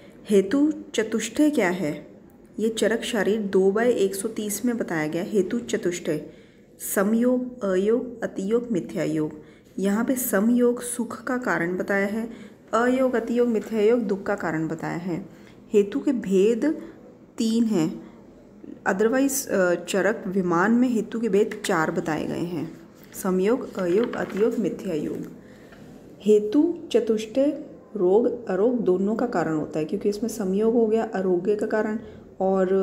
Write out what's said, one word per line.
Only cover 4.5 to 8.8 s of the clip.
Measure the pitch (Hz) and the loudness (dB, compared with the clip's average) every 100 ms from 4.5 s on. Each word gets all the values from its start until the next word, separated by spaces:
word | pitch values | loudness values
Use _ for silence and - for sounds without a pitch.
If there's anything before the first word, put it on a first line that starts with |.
| - | -2
में | 247 233 | -2 -2
बताया | - 165 151 | -2 -2 -2
गया, | 165 | -4
हेतु | 202 208 180 240 | 0 0 0 -4
चतुष्टय, | - 202 175 175 180 151 - - - - - - - | -4 -2 -2 -2 -4 -4 -6 -18 -20 -20 -20 -14 -4
समयोग, | 214 202 226 247 254 254 - | 0 2 2 2 2 -2 -4
अयोग, | 196 185 202 254 254 - | 0 2 2 0 -2 -8
अतियोग, | 190 - 196 233 240 | -8 -6 -2 -2 0
मिथ्या | 180 | -4